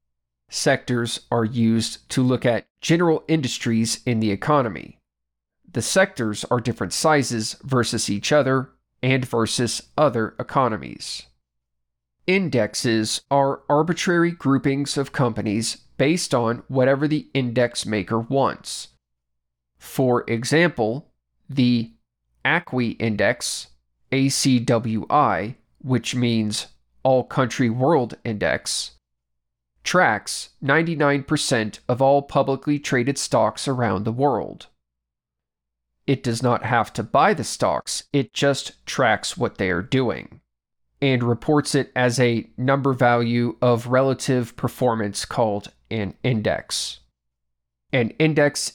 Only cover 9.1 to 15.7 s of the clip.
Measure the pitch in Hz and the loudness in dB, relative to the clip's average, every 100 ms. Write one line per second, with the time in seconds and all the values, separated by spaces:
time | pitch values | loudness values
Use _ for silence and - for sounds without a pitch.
9.1 | 131 127 117 110 - 120 - - - 151 | 0 0 0 0 0 -2 -4 -6 0 2
10.1 | 117 110 - - 139 123 104 65 - - | 2 -4 -6 -4 0 0 -2 -8 -14 -12
11.1 | - - _ _ _ _ _ _ _ _ | -14 -16 _ _ _ _ _ _ _ _
12.1 | _ - 190 170 123 104 - 131 113 107 | _ -2 0 2 0 0 0 0 0 0
13.1 | - - 139 139 - - 147 160 165 - | -6 0 2 2 -2 0 0 2 -2 0
14.1 | 170 170 170 131 135 139 135 139 143 131 | 2 2 0 2 2 2 0 -2 -4 -4
15.1 | - 123 107 107 104 113 | 0 0 0 -2 -2 -4